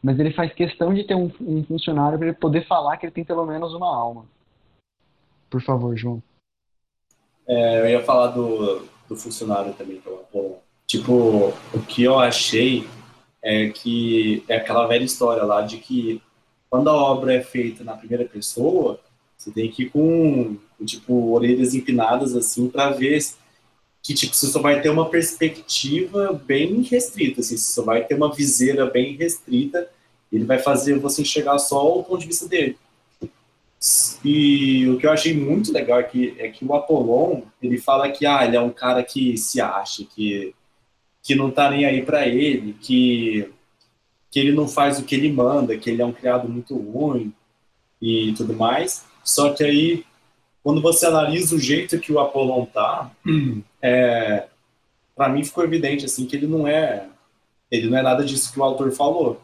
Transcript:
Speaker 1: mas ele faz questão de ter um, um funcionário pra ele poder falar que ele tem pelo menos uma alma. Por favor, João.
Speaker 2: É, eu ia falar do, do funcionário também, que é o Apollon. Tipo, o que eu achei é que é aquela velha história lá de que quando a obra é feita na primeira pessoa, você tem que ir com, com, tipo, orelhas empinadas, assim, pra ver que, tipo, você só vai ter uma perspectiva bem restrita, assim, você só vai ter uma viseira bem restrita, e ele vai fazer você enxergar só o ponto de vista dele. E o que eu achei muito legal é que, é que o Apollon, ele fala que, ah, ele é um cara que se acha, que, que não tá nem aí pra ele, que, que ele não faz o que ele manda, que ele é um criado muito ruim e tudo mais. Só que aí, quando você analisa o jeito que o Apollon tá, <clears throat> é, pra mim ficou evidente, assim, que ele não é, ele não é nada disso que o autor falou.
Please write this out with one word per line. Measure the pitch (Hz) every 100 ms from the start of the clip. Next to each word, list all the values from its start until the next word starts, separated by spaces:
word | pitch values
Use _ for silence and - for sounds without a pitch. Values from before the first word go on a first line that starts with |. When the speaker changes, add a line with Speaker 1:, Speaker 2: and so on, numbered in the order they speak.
Speaker 1:
mas | 135 131
ele | 151
faz | 156 165
questão | - 175 - 170
de | 196
ter | 202
um, | 190 175 -
um | 226 156
funcionário | 147 160 - 151 147 156
pra | 165
ele | 160
poder | 160 156 170
falar | 175 147 160
que | 170
ele |
tem | 170
pelo | 170 165 160
menos | 156 165
uma | 165 175
alma. | 131 117 117 113 _ _ _ _ _ _ _ _ _ _ _ _
Por | 127
favor, | 123 131 120 117
João. | 120 120 - _ _ _ _ _ _ _ _ _ _ _ -
Speaker 2:
É, | 120 117 113
eu | 113
ia | 120
falar | 123 127 120
do, | 123 117 110 101 95 - _ _
do | 107
funcionário | 117 - 110 101 98
também, | - 95 92
que | 95
é |
o | 92
Apollon. | - 101 98 92 _ _ -
Tipo, | 117 113 123 117 104 98 - -
o | 113 -
que | -
eu | 123 131
achei | 123 113 - 110 127 120 107 - - _ _ _
é | 110 107 107
que | - 120 117 117 113 107 107 -
é | 113
aquela | - 113 117
velha | 120
história | 127 - 120 113
lá | 104 104
de | 107 113
que | - 127 113 113 _ _ _ _ _
quando | 127 147
a |
obra | 151 139 131 131
é | 127
feita | - 127 117 110
na | 117 107
primeira | 113 120
pessoa, | 123 107 - - 143 185 131 101 _ _ _ _
você | 104
tem | 110 113
que | -
ir | 123
com, | 147 160 165 160 131 113 104 _ _
com, |
tipo, | 107 113 - 123 113
orelhas | 117 120 127 123
empinadas, | 131 127 123 113 123 139 123
assim, | 120 - 127
pra | 135 139
ver | 135 135 151 147 - _ _ _ _ _ _
que, | -
tipo, | 135 -
você | - 135
só | 151
vai | 143 143
ter | 156
uma | 156 160
perspectiva | 170 160 - 160 - - - 139 156 180 202 196
bem | 156 - 139 165 220
restrita, | 254 247 - - 135 123
assim, | - 110
você | -
só | -
vai | 110 113
ter | -
uma | 143 147
viseira | 143 139 - 127 135 127
bem | 123 135 143
restrita, | 165 - - 123 143 170 170 _ _ _ _
e | 110
ele |
vai | 113 127
fazer | 139 131 139 139
você | 135 -
enxergar | 147 156 143 143
só | - 139 147 180
o |
ponto | 180 180
de | 160
vista | 165 180
dele. | 175 135 123 _ _ _ _ - _ _ _ _ _ - - - -
E | 143 151 147 143 135 131 127
o | 127
que | 151
eu |
achei | 160 165
muito | 151 139 180 214
legal | 151 120 123
é |
que, | 123 123 123 -
é | 113
que | -
o | 131
Apollon, | 147 143 151 - 123 165 - - _
ele | 123 123
fala | - 135 139
que, | 139 147
ah, | 139
ele | 120 120
é |
um | 120
cara | 120 123 123
que | 123 139 127 113
se | - 127
acha, | 95 95 95 -
que, | 104 - 107 101 95 - _ _ _ _ _ _
que | -
não | 139 135
tá | 127 139
nem | 139 143
aí | 131
pra | 131 151 127
ele, | 123 147 127 107
que, | 104 - 127 127 120 113 107 98 - _ _ _ _ _ _ _
que | 139
ele | 139
não | 151 147
faz | - 143 139
o |
que | -
ele | 135 151
manda, | 127 123 143 117 110
que | 120
ele | 117
é |
um | 120
criado | 120 127 123 120
muito | 120 120 131
ruim | 104 113 151 127 107 - _ _ _ _ _ _
e | 113 113 110
tudo | 107 110
mais. | 107 113 127 175 - - _
Só | - - 143
que | 143
aí, | 147 143 165 170 - _ _ _ _ _
quando | 143 156
você | 160 165 170
analisa | 160 147 165 180 165
o |
jeito | 127 147 - 165
que | -
o | 147
Apollon | 143 139 127 127 117
tá, | 107 107 117 123 _
<clears throat> | - 160 131 107 - _
é, | 127 123 123 117 113 104 - _ _ _ _ _ _ -
pra | 135
mim | 139
ficou | 147 -
evidente, | 165 160 139 143
assim, | 131 - 127
que | 143
ele | 151
não | 160 147
é, | 156 151 104 - _ _ _ _ _ _
ele | 117 113
não | 127
é |
nada | 131 127
disso | 139 135 -
que | 135
o |
autor | 135 131 135
falou. | - 143 170 135 117